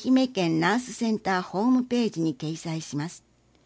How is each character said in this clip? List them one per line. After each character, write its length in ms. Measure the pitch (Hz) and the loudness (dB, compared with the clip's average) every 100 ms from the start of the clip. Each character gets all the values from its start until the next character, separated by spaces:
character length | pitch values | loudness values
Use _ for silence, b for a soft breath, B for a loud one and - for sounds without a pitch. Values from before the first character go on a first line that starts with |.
| 240 | 4
媛 220 | 262 254 | 4 4
県 320 | 196 170 160 | 2 2 2
ナ 160 | 170 233 | 2 2
ー 40 | |
ス 140 | 247 | -2
セ 160 | - 226 | -4 -2
ン 80 | 208 | 0
タ 220 | 190 185 | 0 -2
ー 20 | |
ホ 220 | 185 185 | -2 0
ー 20 | 240 | 2
ム 180 | 254 | 2
ペ 220 | 247 240 220 | 2 0 0
ー 60 | |
ジ 100 | 165 | 0
に 140 | 160 151 | -2 -2
掲 200 | 156 160 | -6 -6
載 260 | 170 160 | -6 -6
し 140 | - 147 | -6 -6
ま 140 | 165 | -6
す。 140 | - _ _ _ b | -10 _ _ _ b